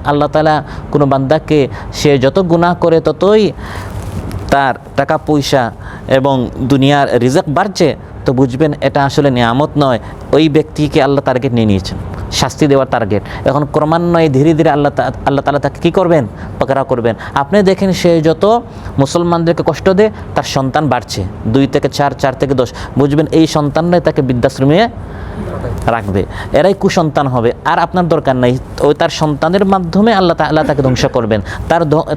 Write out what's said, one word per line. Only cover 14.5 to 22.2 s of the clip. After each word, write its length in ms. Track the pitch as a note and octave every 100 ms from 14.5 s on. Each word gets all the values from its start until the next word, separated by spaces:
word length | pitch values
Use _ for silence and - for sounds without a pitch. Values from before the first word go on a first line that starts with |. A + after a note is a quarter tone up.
ধীরে 160 | D#3 D#3+
আল্লাহ 220 | D3 C#3+ C#3
তা-, 160 | B2+ - C3+
আল্লাহ 160 | C#3
তাআলা 160 | C#3 C#3+
তাকে 220 | C#3+ -
কী 100 | E3+
করবেন? 360 | F#3+ E3+ D#3+ G#2+ - - -
পাকড়াও 260 | C3 C3+
করবেন। 320 | C3+ B2 A2+ A2 -
আপনি 280 | C#3 C#3+ G3+
দেখেন 300 | F#3+ F#3+ G3
সে 280 | E3+ F3 E3
যত 400 | D#3+ D#3+ G3+ A#3+ - - - -
মুসলমানদেরকে 640 | C3+ E3+ F3 E3+ E3 E3+ D#3+
কষ্ট 220 | - F#3+
দেয় 220 | F#3+ G#3+ G#3+ -
তার 100 | -
সন্তান 440 | - C#3 C3 D3 D3
বাড়ছে, 360 | B2 - - F#2+ G#2+ A2+
দুই 200 | C3 C#3
থেকে 220 | C#3+ C3+
চার, 220 | - C#3+
চার 240 | C3